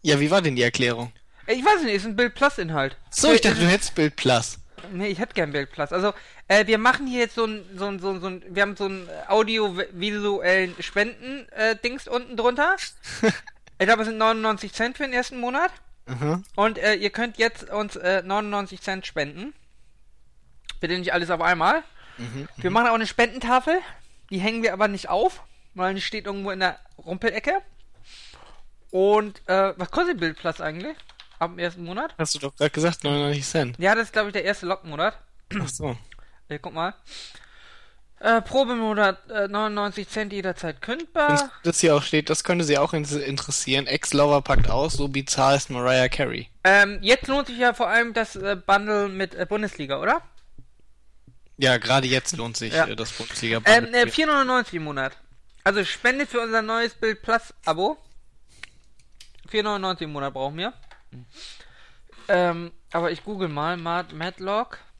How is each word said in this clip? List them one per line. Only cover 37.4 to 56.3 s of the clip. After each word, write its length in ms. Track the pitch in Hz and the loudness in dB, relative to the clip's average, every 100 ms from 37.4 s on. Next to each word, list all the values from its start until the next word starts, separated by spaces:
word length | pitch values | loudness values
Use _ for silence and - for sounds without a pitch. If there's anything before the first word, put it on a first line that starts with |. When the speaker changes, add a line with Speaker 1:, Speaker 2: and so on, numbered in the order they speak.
| - - - - - - - - | -20 -20 -20 -20 -20 -20 -20 -2
Speaker 2:
Äh, 240 | 214 226 | 4 4
Probemonat, 880 | - 262 254 233 220 208 202 190 - | 4 2 2 0 0 4 2 2 -6
äh, 160 | 220 202 | -2 -2
neunundneunzig 640 | 202 214 208 202 214 190 | 0 -2 -2 -4 -4 -8
Cent, 240 | 214 208 | -6 -4
jederzeit 500 | 202 185 175 165 143 | -4 -4 -4 -8 -8
kündbar. 460 | - 269 339 330 294 | -8 -8 -4 0 4
Speaker 1:
Wenn's 160 | 294 269 - | 4 0 -2
das 160 | 170 - | -2 4
hier 160 | 165 | 6
auch 80 | 147 | 4
steht, 260 | - 151 151 | 4 -2 0
das 140 | 156 | -2
könnte 220 | - 175 | 0 0
sie 120 | 156 143 | 2 2
auch 160 | 151 | 2
in-, 120 | 160 | 0
interessieren. 840 | 147 143 139 135 - - - 135 139 | -4 -4 -4 -6 -4 -4 0 0 0
Ex-Lover 560 | 160 - 143 147 143 | -4 0 4 4 4
packt 260 | - 135 - | 4 6 6
aus, 260 | 120 156 | 4 0
so 120 | - 143 | -2 -2
bizarr 480 | 139 135 - 135 | -4 -4 2 4
ist 160 | 139 - | 4 0
Mariah 380 | 127 123 127 127 | -2 2 4 2
Carey. 400 | - 131 117 - - | 0 -2 -4 -10 0
Speaker 2:
Ähm, 340 | 185 202 202 202 | 4 6 6 2
jetzt 280 | 196 254 - | 2 2 2
lohnt 180 | 269 277 | -2 -2
sich 120 | 240 | 0
ja 140 | 247 | 0
vor 120 | 233 220 | 2 0
allem 280 | 226 233 | 2 0
das, 200 | 226 220 | -2 -4
äh, 220 | 196 196 190 | -6 -4 -4
Bundle 520 | - 196 208 208 202 | 2 2 2 0 0
mit, 280 | 190 185 - | -4 -6 -4
äh, 100 | 180 | -4
Bundesliga, 520 | 208 208 - 139 139 | -2 -4 -8 -6 -2
oder? 200 | 175 320 - - - - - - - - - - - - - - | 0 0 -2 -20 -20 -20 -20 -20 -20 -20 -20 -20 -20 -20 -20 0
Speaker 1:
Ja, 200 | 135 120 | 2 2
gerade 320 | 120 135 127 | 4 2 4
jetzt 280 | 131 - 151 | 0 0 -6
lohnt 200 | 117 110 | -8 -6
sich, 160 | 113 | -2
Speaker 2:
Ja. 160 | 156 160 | 0 0
Speaker 1:
äh, 80 | 107 | -2
das 160 | 113 | -8
Bundesliga-Bundle. 760 | - 113 - 117 113 147 233 226 | -8 -10 -6 -2 2 6 6 6
Speaker 2:
Ähm, 60 | |
äh, 160 | 240 240 | 2 2
vier 160 | - 311 | 2 2
neunundneunzig 480 | 285 254 254 - | 2 2 0 0
im 80 | 175 | -8
Monat. 340 | 151 139 131 - - - - - | -8 -4 -6 -8 -20 -20 -20 -2
Also 220 | - 202 | 0 0
spendet 460 | 185 - 240 262 285 | -2 0 0 0 -2